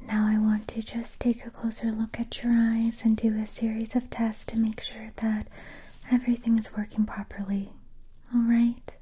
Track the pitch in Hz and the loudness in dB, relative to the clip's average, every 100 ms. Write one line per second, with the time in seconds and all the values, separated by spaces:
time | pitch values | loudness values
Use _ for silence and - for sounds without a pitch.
0 | - 214 214 214 214 214 - 226 220 233 | -2 0 2 4 4 2 -2 -8 -6 -6
1 | 233 - 247 233 - - 233 220 226 214 | -8 -2 0 0 -4 -6 -6 -2 -4 -2
2 | 220 - 233 - 240 233 226 226 226 226 | -4 -4 -6 -4 2 4 4 4 2 2
3 | 226 220 226 214 220 - 226 220 226 254 | 2 4 2 0 -2 -2 -2 -2 -2 -2
4 | 247 - 226 220 - 226 220 214 - 220 | -2 -2 -2 0 -4 0 0 0 -8 -10
5 | 220 - 220 214 214 - - - - - | -14 -4 -2 -2 -4 -14 -18 -16 -18 -18
6 | - 247 247 233 233 226 214 - 208 - | 0 2 4 0 4 2 2 -4 -4 0
7 | 214 - 202 - 196 196 196 - - - | 0 0 -8 -6 -2 -2 -4 -10 -18 -18
8 | - - - 240 233 233 240 240 - - | -18 -18 -2 2 4 6 4 2 -8 -18